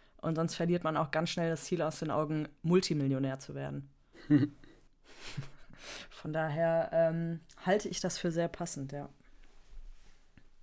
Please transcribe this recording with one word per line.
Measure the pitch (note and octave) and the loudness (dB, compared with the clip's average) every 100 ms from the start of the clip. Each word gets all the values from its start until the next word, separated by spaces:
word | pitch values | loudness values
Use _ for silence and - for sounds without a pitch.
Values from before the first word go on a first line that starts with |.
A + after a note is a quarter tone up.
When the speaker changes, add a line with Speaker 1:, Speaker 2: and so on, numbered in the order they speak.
| - - | -20 -8
Speaker 1:
Und | - D#3+ | -2 0
sonst | E3 | 0
verliert | - E3+ F3 | 0 2 2
man | D#3+ D#3 | 2 0
auch | D#3 | 0
ganz | D#3 E3+ | 0 0
schnell | - E3 | 0 0
das | D#3+ | 0
Ziel | - E3+ | -2 0
aus | D#3 - | 0 -2
den | D#3+ | -2
Augen, | D3+ D3+ D#3 D3+ - | 0 2 0 -2 -4
Multimillionär | D#3+ F3+ - D3+ C3+ C3+ C3+ C3+ | 4 4 4 2 2 2 0 -4
zu | - | -8
werden. | C#3 C#3 C#3 C#3 - _ - - | -8 -8 -8 -12 -18 _ -8 4
Speaker 2:
<laughs> | D3 C#3+ - - - - _ - - - - - - - - - - - | 4 4 -2 -20 -20 -20 _ -20 -16 -12 -8 -10 -12 -18 -18 -14 -14 -14
Speaker 1:
Von | - D#3+ | -12 -4
daher, | D#3 D#3 D3+ E3 E3 - | -2 0 2 4 4 2
ähm, | D#3+ E3 E3 E3 E3 - - | 4 4 4 0 -4 -8 -6
halte | F#3 G#3 G3 | 2 2 2
ich | F3+ | -2
das | F3+ - | -2 -2
für | F3 | 0
sehr | E3 E3+ | 0 0
passend, | - F3 - C#3 | -2 -6 -6 -6
ja. | C#3+ C#3+ - - - - - - - - - - - - - - - | -8 -10 -14 -20 -20 -20 -20 -16 -14 -12 -14 -16 -20 -20 -20 -20 -20